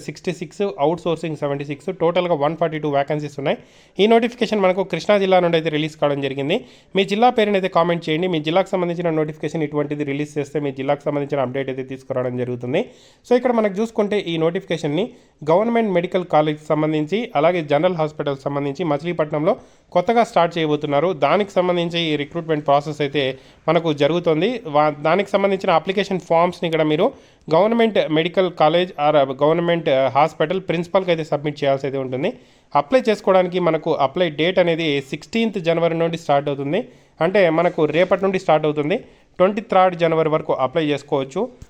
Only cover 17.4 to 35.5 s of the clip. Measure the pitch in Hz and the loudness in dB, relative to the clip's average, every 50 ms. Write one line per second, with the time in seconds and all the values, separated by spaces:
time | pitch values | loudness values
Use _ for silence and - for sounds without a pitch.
17.4 | 151 170 180 175 156 143 143 147 165 185 185 160 156 151 151 - 147 147 139 135 | 2 2 2 0 0 0 0 2 2 2 0 0 -4 -4 -4 -6 -4 -4 -4 -4
18.4 | - 147 143 143 143 143 139 143 180 160 147 143 156 175 175 165 156 151 160 147 | -6 -6 -4 -4 -4 -4 -4 -4 -2 -2 -2 -2 -4 -4 -4 -4 -4 -2 -2 -2
19.4 | 151 185 254 - - - _ _ _ _ - 175 175 - 226 240 220 - - 185 | 0 0 0 -2 -6 -20 _ _ _ _ -2 0 2 2 2 2 2 2 2 2
20.4 | 170 170 170 175 160 151 151 147 151 147 143 143 156 185 185 143 143 139 160 202 | 2 2 0 -2 0 0 0 -2 0 0 0 2 2 0 0 0 2 2 2 2
21.4 | 208 202 - 190 175 180 175 175 170 170 165 170 170 160 151 143 147 139 - 170 | 0 0 0 0 2 2 0 0 -2 -2 -2 -2 -2 0 -2 -2 -4 -6 -8 -8
22.4 | 160 160 156 151 151 147 139 147 143 156 147 147 147 139 147 147 135 131 135 135 | -4 -2 -2 -2 2 2 2 2 2 -2 -4 -4 -4 -2 0 -2 -2 -2 -4 -6
23.4 | - - - _ - 156 160 170 165 165 147 135 147 143 160 175 170 170 156 156 | -14 -20 -16 _ -2 0 0 2 2 0 0 2 2 2 2 2 0 0 0 2
24.4 | 180 226 254 226 - 160 143 147 151 151 147 143 147 156 170 196 202 202 - 196 | 0 -2 -2 -4 -6 -2 2 2 2 2 0 -2 0 0 2 2 0 0 0 0
25.4 | 202 196 196 185 196 190 170 160 156 190 185 202 190 - 190 170 - - 170 165 | 2 2 0 0 0 2 2 2 0 0 -2 -2 -2 -2 -4 -4 -2 0 2 2
26.4 | 170 180 170 - 190 165 160 156 156 156 151 156 196 277 - - - _ _ _ | 2 2 0 -4 -4 -2 0 0 0 2 2 2 0 -2 -2 -6 -20 _ _ _
27.4 | - - 156 165 196 220 233 233 226 220 202 196 151 147 156 156 165 175 170 202 | -4 0 2 2 4 4 2 2 2 2 2 0 0 2 0 0 0 0 0 0
28.4 | 185 175 170 - 160 151 160 175 185 185 - - 147 151 151 147 135 135 131 131 | 0 0 2 2 2 4 4 2 0 0 -2 0 0 2 4 4 2 2 0 0
29.4 | 147 151 160 170 170 170 170 170 160 160 135 131 135 127 117 139 151 160 - - | 2 2 2 2 2 0 0 0 2 2 2 2 2 2 4 2 2 2 2 -2
30.4 | 165 156 185 190 185 - 165 170 170 170 - 196 190 180 170 160 156 - 151 143 | -2 -2 -2 -4 -2 -2 -4 -4 -2 0 0 0 2 0 -2 -2 -2 -4 -4 -4
31.4 | 143 151 143 - 147 139 139 139 143 139 131 135 131 127 131 127 147 208 - - | -4 -4 -4 -2 0 0 0 0 -2 -4 -4 -4 -6 -6 -4 -4 -4 -4 -6 -6
32.4 | - _ _ _ _ _ - - - - 262 262 - 220 208 208 - 214 185 185 | -18 _ _ _ _ _ -2 0 0 2 0 2 2 2 0 0 2 2 4 4
33.4 | 180 180 175 180 180 165 160 156 156 170 147 - 139 135 - 180 185 170 147 147 | 4 2 0 0 0 2 0 0 0 -2 0 0 0 0 0 0 -2 0 0 0
34.4 | 156 175 185 190 175 170 165 156 170 156 139 139 139 - - 160 - - - 226 | 0 0 2 2 2 2 0 0 0 -2 -2 -2 -4 -6 -12 -12 -10 -4 -2 -2
35.4 | 226 226 | -2 0